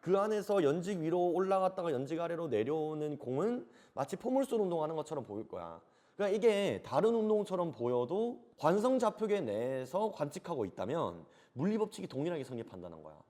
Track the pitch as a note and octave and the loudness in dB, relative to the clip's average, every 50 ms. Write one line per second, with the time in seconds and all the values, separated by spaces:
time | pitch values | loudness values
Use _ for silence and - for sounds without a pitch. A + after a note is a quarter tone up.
0 | - D#3+ F#3 G3 G3+ G#3+ G#3+ G#3+ G3+ - G#3 G3+ E3 C#3 D3 F3 E3+ F#3 G#3 F3 | 2 2 2 4 4 2 0 -2 0 2 2 4 6 6 4 2 0 -2 -2 -2
1 | D#3 D#3+ E3 F3+ F3 F3+ E3 F3 F#3+ F#3+ G3 F#3+ F#3+ F#3 F#3 G3 F3 E3+ D3 B2 | 0 0 2 2 2 2 2 2 2 4 4 4 4 2 0 0 -2 0 0 0
2 | C3+ C#3 E3 E3 E3+ E3+ E3+ D#3+ E3+ D#3 A#2+ G#2 A2 B2 D3+ D#3+ D3+ D#3 D#3 D3+ | -2 -2 -2 -2 -2 -2 -2 -4 -2 0 2 2 2 2 0 0 0 -2 -2 -4
3 | D3+ D3+ D3 - - B2 B2+ C3+ F3 A3+ B3 B3 A#3+ - - - - - _ - | -4 -4 -4 -6 -4 -4 -2 0 0 0 0 -2 -6 -10 -18 -20 -20 -14 _ -6
4 | F3 - - F#3 - A#3+ B3+ C4+ C4+ C4 B3 A3 G#3 F#3 F3 E3 D3+ D3+ D#3+ D#3 | -4 -4 -4 -6 -2 0 2 2 2 2 0 0 0 2 0 0 0 -2 -2 -4
5 | D3+ - D#3+ C#3+ A#2 G2+ G2+ G#2 A2 - - F#2 E2+ E2 E2 E2 - _ _ _ | -4 -4 -4 -6 -6 -6 -8 -8 -8 -8 -8 -8 -8 -10 -10 -14 -16 _ _ _
6 | _ _ _ - G3+ G3+ F#3+ A3 F#3+ A#3 G#3 G3+ G3+ F3 A2 F#2+ - - A#2 C#3 | _ _ _ -2 0 0 2 4 4 4 4 6 2 0 0 -2 -4 0 0 4
7 | F3+ A3 A#3 A3+ G#3+ G#3+ G#3+ G#3+ G3+ - F#3 F3+ F3 E3+ C3 - A#2 A#2+ B2 B2 | 4 4 2 2 2 2 2 2 2 0 -2 -2 -2 -2 -2 -2 0 0 2 2
8 | B2 B2 E3 G3+ A3+ A#3+ B3+ - - - _ _ - D3+ F3 G#3 G#3 B3+ C4 B3+ | 2 0 0 0 0 -2 -4 -8 -16 -20 _ _ 4 4 4 6 4 4 4 4
9 | A#3 G#3+ G#3+ - G#3+ G#3 G3+ G3+ E3 A2+ G2+ G#2+ A#2+ B2+ C3+ C3 C3 B2 - F#3+ | 2 2 0 0 0 0 0 0 0 -2 -2 -2 -2 -2 -2 -4 -6 -4 -2 -2
10 | G#3+ - F#3+ - D3+ D3 - F3+ - - E3+ C#3 G#2+ F#2 - - F#2 G2+ C#3+ E3+ | -2 -2 -2 -4 -6 -4 -4 -10 -8 -6 -2 -2 -2 -4 -2 -4 -4 -2 0 0
11 | C#3+ G2 E2+ E2+ D#2 - - - - _ _ A#2+ C#3 G3 G#3+ A3+ G#3+ G#3+ - - | -2 -2 -4 -8 -14 -20 -20 -20 -20 _ _ -2 -2 0 2 0 -2 -2 -4 -10
12 | F#3+ - - C3 C#3+ F3 F3 D#3 C3 A#2 C3 A#2 A2+ - - F#2 F2 F2 E2+ D#2+ | -12 -8 -4 -4 -2 -2 -2 -4 -6 -6 -8 -8 -8 -8 -12 -14 -12 -12 -14 -14
13 | D2+ D#2 D2+ D2+ D#2 | -16 -18 -18 -20 -20